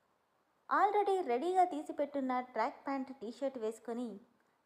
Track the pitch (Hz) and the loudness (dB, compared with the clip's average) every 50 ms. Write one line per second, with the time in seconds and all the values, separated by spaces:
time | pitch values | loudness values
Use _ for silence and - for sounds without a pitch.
0 | _ _ _ _ _ _ _ _ _ _ _ _ _ - 269 311 381 415 427 415 | _ _ _ _ _ _ _ _ _ _ _ _ _ 0 4 4 4 4 4 2
1 | 403 403 381 381 320 254 240 262 311 359 370 370 359 359 311 294 302 320 311 - | 2 2 2 0 2 0 0 0 0 2 4 4 4 4 2 -6 -6 -6 -2 -2
2 | 285 285 - 277 262 254 254 254 247 - - 220 220 285 - - - 285 277 269 | -2 -2 -2 -2 -2 0 -2 -2 -4 -4 -2 -2 -2 -2 -2 -6 -8 -6 -4 -4
3 | 262 262 254 - 202 226 233 - 277 269 269 240 220 220 226 - - 240 226 240 | -6 -8 -10 -10 -10 -10 -8 -4 -4 -4 -4 -2 -4 -4 -4 -6 -8 -8 -6 -6
4 | 254 220 196 202 - _ _ _ _ _ _ _ _ | -6 -8 -8 -12 -16 _ _ _ _ _ _ _ _